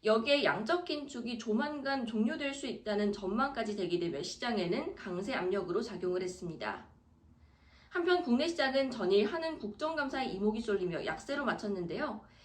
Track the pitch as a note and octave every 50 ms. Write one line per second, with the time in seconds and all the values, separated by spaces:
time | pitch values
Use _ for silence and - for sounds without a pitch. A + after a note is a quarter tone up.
0 | - G#3+ A3 A3+ A3+ C#4 C#4+ C#4+ B3 D#3 C#3+ F#3 A3 A3 E4 F4+ F4 - D#4 D4
1 | C#4 - - A#3+ A3+ A#3 A#3 G#3+ - A#3 G#3+ A#3 C#4+ D4 D4+ D4 C4 C4+ C#4 C4+
2 | A#3+ G#3+ A3+ G#3+ G#3+ A3 D#4 C#4 D4 C#4 C4+ - - C4 G3 - - G#3+ G#3 G3+
3 | G#3 G3+ F3+ - G3 F#3 G3+ A#3 C4+ C#4 C#4 A#3+ A3 G#3+ G#3 G3+ F#3 E3 E3+ E3+
4 | F3 E3+ C#3 C#3 F3+ - - - - B3 A3+ G3+ F3+ E3+ F#3+ B3+ D#4 F4+ G4 -
5 | - G#3 F3+ F3 G3+ G#3 C4 G3+ F3+ F#3 F#3+ G3+ F3+ - F3 G#3 A#3+ - G3+ F3
6 | F3+ F3+ F3+ F#3 F#3 F3+ F3+ - - E3+ D#3 A#2 G#2+ G#2+ G2 - - - - -
7 | _ _ - _ _ - - _ - - - _ _ - - - - - - F4+
8 | E4+ F4 F4+ F4+ - C4+ A#3+ B3+ D4+ E4+ E4+ - C#4 C4+ C4 C4+ C4+ C4 A#3 A3+
9 | G3 F3+ G3 G3+ G#3 G#3 F4 E4 D#4+ D#4+ D#4 - - G#3+ G#3 - D4 D#4 D#4+ D#4
10 | C#4+ C4+ C4+ C4+ B3+ A#3+ F#3 F#3+ G3+ G#3+ G#3+ A#3+ A3+ A3 G3+ F#3+ F#3 F3 E3 D3
11 | - - D#3 - - - C#4 C#4+ C#4+ A3+ E3 - - G#3 G3+ F#3 F3 D#3+ D#3+ A3
12 | D4 C#4+ G#3 G#3 - - - - -